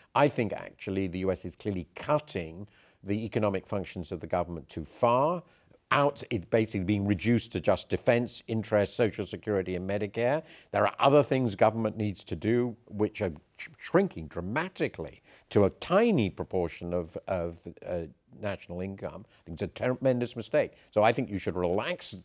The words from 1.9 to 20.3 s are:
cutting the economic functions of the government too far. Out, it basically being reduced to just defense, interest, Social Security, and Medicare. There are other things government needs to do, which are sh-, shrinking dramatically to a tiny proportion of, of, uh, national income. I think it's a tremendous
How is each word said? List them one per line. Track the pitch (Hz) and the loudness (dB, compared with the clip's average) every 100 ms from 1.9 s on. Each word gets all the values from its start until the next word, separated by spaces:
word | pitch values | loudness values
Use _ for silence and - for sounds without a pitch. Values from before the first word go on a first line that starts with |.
| - | -8
cutting | - 147 - 101 80 85 104 _ _ _ | 0 0 0 -8 -8 -10 -16 _ _ _
the | 98 104 | -4 -4
economic | 113 117 104 95 - | -2 0 2 0 -2
functions | 104 90 92 82 | -6 -6 -8 -8
of | 87 | -8
the | - | -2
government | 90 85 82 - | -2 -2 -6 -10
too | - | -10
far. | 78 - 120 123 147 175 - _ _ _ - | -12 0 2 4 2 -2 -8 _ _ _ -2
Out, | 131 143 - - | 2 2 0 -4
it | 113 85 | -6 0
basically | 113 110 101 90 | 2 2 0 0
being | 104 101 | 2 2
reduced | 101 107 120 - | 2 4 2 2
to | 92 | -2
just | 92 92 - | 2 2 2
defense, | 95 - 120 120 - - | -2 2 2 2 -6 -6
interest, | 113 101 104 98 - | -4 0 2 2 2
Social | 113 - 95 | 0 0 -8
Security, | 92 - 101 90 90 | -6 -2 -2 0 -4
and | 92 | -2
Medicare. | 101 104 117 120 151 - - - | -4 -4 0 0 0 -4 -16 -4
There | 101 104 | 2 2
are | - | 4
other | 131 147 | 6 6
things | 135 131 123 | 6 2 0
government | 98 110 113 110 107 | 4 2 4 -2 -2
needs | 107 90 | -4 -4
to | - | -8
do, | 82 104 120 123 104 - | -4 0 0 0 -6 -10
which | 101 107 - | -2 -2 0
are | 98 76 _ - | -4 -4 _ -20
sh-, | - - | -20 -18
shrinking | - 170 196 - 78 | 0 2 2 -2 -10
dramatically | 95 90 127 180 - 143 - 78 - _ - - | -8 -4 -4 -4 -2 -4 -4 -12 -12 _ -20 0
to | 107 98 | 4 4
a | |
tiny | - - 185 240 180 98 | 4 0 4 4 4 2
proportion | - 82 95 82 - 87 | 0 -4 -2 -2 -4 -4
of, | 87 82 - - | -4 -4 -8 -4
of, | 95 85 85 85 - 90 | -4 -4 -8 -16 -14 -8
uh, | 90 80 - _ 67 | -6 -6 -12 _ -10
national | 104 92 - 87 | -8 -6 -8 -8
income. | 95 95 98 82 107 | -8 -8 -12 -14 -20
I | _ | _
think | - 82 | -14 -8
it's | 95 - | -8 -4
a | |
tremendous | 127 123 131 123 120 | -4 0 0 0 -2